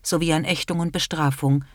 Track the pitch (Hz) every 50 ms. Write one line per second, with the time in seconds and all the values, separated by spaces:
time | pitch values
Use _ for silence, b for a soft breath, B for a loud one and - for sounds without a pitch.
0 | B - 180 160 170 165 156 160 147 175 180 - - - 175 170 170 170 180 185
1 | - - - 156 151 139 135 - 143 139 139 143 139 b